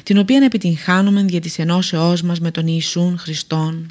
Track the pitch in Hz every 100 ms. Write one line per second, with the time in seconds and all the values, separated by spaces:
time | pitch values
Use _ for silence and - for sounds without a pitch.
0 | - 202 196 269 269 220 175 165 - 185
1 | 202 202 196 175 165 - 170 180 185 165
2 | 170 175 175 170 165 165 165 165 - 170
3 | 175 175 165 156 - 160 156 165 165